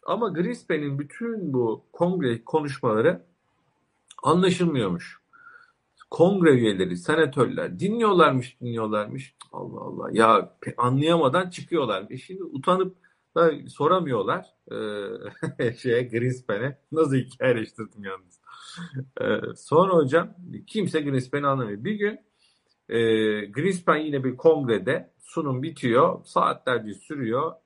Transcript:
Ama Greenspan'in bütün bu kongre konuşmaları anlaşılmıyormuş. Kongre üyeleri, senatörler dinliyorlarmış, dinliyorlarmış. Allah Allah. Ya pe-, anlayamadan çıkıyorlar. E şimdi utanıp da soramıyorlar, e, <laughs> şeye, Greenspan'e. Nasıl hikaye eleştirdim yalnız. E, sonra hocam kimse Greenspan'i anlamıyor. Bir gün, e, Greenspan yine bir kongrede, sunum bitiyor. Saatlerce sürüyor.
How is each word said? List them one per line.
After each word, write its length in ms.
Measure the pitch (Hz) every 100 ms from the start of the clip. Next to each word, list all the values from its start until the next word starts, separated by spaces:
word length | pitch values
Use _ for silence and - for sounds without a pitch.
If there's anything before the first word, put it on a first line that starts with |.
| -
Ama 220 | 196 226
Greenspan'in 680 | 151 196 240 - 156 147 139
bütün 540 | 143 - 233 226 165
bu 320 | 127 117 107 _
kongre 520 | - 175 185 135 113
konuşmaları 760 | - 156 147 135 123 107 135 180 _ _ _ _ _ _ _ _ _ -
anlaşılmıyormuş. 960 | 131 170 185 175 175 143 101 87 - - _ _ - - _ _ _ _ -
Kongre 420 | - 170 202 165
üyeleri, 440 | 131 110 98 90 87
senatörler 800 | - 156 156 139 120 85 85 90
dinliyorlarmış, 840 | 190 233 220 185 156 131 120 _
dinliyorlarmış. 760 | 120 117 110 104 104 135 135 _ -
Allah 280 | - 92 -
Allah. 280 | - 90 87
Ya 440 | 101 113 107 90 _
pe-, 120 | - -
anlayamadan 760 | 120 135 151 170 139 160 185
çıkıyorlar. 560 | - 139 170 127 98 104
E 60 | 127
şimdi 280 | - 185
utanıp 520 | 180 135 135 185 185 - _ _ _
da 180 | - 170 143 127
soramıyorlar, 760 | - 147 185 156 117 98 165 - _ - 110 107 104 101 101 101 - 147 -
e, 140 | 123
<laughs> 60 | 113
şeye, 240 | 127 117
Greenspan'e. 760 | 120 113 123 127 - 104 131 143 _
Nasıl 240 | 156 156 135
hikaye 360 | - - 127
eleştirdim 520 | 117 107 - 107 104
yalnız. 360 | 98 95 90 _ _ - - - 170 135 131 -
E, 340 | 107 107 117 -
sonra 360 | - 151 190
hocam 360 | 175 139 156 170 - - - -
kimse 340 | 220 185 160
Greenspan'i 460 | 143 135 123 143 143
anlamıyor. 380 | 135 117 101
Bir 100 | 135
gün, 240 | 214 208 220 _ _ _ _ _ _ _
e, 100 | 113 113 110 107 107 101
Greenspan 500 | 104 175 180 - 143
yine 280 | 156 139
bir 120 | 131 127
kongrede, 760 | 165 156 131 107 95 165 - _
sunum 440 | - - 147 127
bitiyor. 600 | 156 - 131 117 165 87
Saatlerce 720 | - - - - - 120 107
sürüyor. 580 | 95 _ 151 113 120 160 -